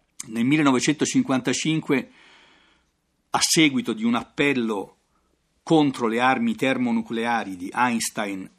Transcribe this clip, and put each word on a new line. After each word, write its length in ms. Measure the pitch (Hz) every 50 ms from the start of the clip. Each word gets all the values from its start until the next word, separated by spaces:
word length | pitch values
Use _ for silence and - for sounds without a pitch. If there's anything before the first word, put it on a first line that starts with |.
| _ _ _ - - -
Nel 180 | 110 117 117
millenovecentocinquantacinque, 1600 | 127 147 156 156 143 131 123 117 - 151 147 143 - - 135 123 - 139 127 120 - 123 - - - 160 160 - - 151 131 113 - - - - - - - _ _ _ _ _ _ _ _ _ _ _ _ _ _ _ _ _ _
a 100 | - 120 -
seguito 500 | - - 170 160 151 135 127 113 - 113
di 120 | 107 110
un 100 | 117 117
appello 840 | 120 - - - - 151 143 143 127 117 110 110 101 - - _ _ _ _ _ _ _ _ _ _ _ _ _ _ -
contro 440 | - 165 160 151 143 131 - 120 113
le 120 | 110 117
armi 340 | 123 127 131 123 117 117 110
termonucleari 1000 | 113 - 131 135 123 127 120 117 113 113 - 120 113 113 120 120 113 104 98 95
di 160 | 90 87 98 -
Einstein 760 | 120 120 123 117 113 110 - - - 110 101 98 95 95 - _